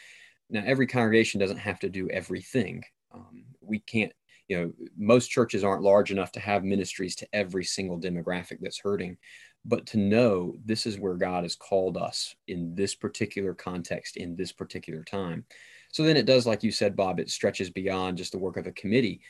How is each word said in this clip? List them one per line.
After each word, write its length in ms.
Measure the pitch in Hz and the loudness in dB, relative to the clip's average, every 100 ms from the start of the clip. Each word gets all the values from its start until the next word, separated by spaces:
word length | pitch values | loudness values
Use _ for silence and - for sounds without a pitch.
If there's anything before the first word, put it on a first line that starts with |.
| - - - _ - | -20 -20 -20 _ -6
Now, 140 | 107 123 | -4 0
every 200 | 135 127 | 2 2
congregation 540 | 127 113 113 113 101 | 2 6 6 6 2
doesn't 180 | 98 - | 0 0
have 220 | 101 95 | -4 -4
to 100 | 98 | -4
do 200 | 95 92 | -4 -4
everything. 720 | 95 87 92 - 131 92 90 - _ _ | -4 -4 -8 -4 -2 -2 -6 -14 _ _
Um, 320 | 95 95 - 117 - | -20 -20 -20 -20 -18
we 200 | 101 107 | -6 -6
can't, 340 | - 113 104 - _ _ - | -2 -2 -2 -4 _ _ -4
you 100 | 90 | -2
know, 160 | 85 - - - | -2 -6 -16 -2
most 320 | 104 123 - | 6 6 6
churches 340 | - 117 107 | 2 2 2
aren't 180 | 98 92 | 2 4
large 300 | 98 101 90 | 6 6 6
enough 200 | 98 90 | 0 -4
to 60 | - | -6
have 240 | 98 101 | 0 0
ministries 520 | 95 98 90 - 90 - | 2 0 -2 -4 -6 -6
to 100 | - | -4
every 320 | 107 92 95 87 | -2 -2 -2 -4
single 340 | - 95 87 | -4 -4 -4
demographic 600 | 92 87 85 90 87 - | -4 -4 -2 -4 -6 -10
that's 180 | 92 - | -10 -6
hurting, 380 | 101 101 90 90 - - - _ 110 | -2 -2 -4 -10 -18 -20 -20 _ -2
but 200 | 117 - | -2 0
to 100 | 110 | 2
know 580 | 101 110 120 95 87 - | 4 6 6 4 -2 -8
this 220 | 107 110 117 | -4 -2 -2
is 140 | 98 | -2
where 160 | 98 90 | -4 0
God 280 | 92 90 | 0 0
has 120 | 85 - | -4 -8
called 420 | - 95 92 87 | 0 0 2 -2
us 380 | 85 - - - - | -4 -6 -8 -10 -10
in 280 | 90 85 87 | -6 -6 -2
this 180 | 98 | -2
particular 600 | - 104 - 107 - 95 | -2 -6 -4 -4 -2 -4
context, 640 | 90 - 90 85 87 - - | -6 -8 -8 -6 -8 -8 -12
in 200 | 90 87 | -10 -6
this 160 | 90 | -8
particular 520 | - 92 - - 80 | -8 -10 -10 -10 -12
time. 400 | 82 98 90 82 - - - - - | -8 -6 -4 -6 -10 -20 -20 -20 -12
So 120 | - | 0
then 140 | 156 143 | 4 4
it 80 | 110 | 6
does, 200 | 131 120 | 6 4
like 180 | 107 | 2
you 80 | 110 | 0
said, 240 | - 104 95 | 2 0 2
Bob, 240 | 95 87 | 0 0
it 100 | - | -4
stretches 400 | - 104 - 92 | 0 0 0 -6
beyond 480 | 95 95 92 92 90 | -4 -2 -2 -2 -4
just 160 | 90 | -6
the 40 | 95 | -6
work 200 | 92 87 | -4 -6
of 100 | 90 | -8
a 60 | |
committee, 480 | - 95 120 110 90 | -8 2 2 2 -2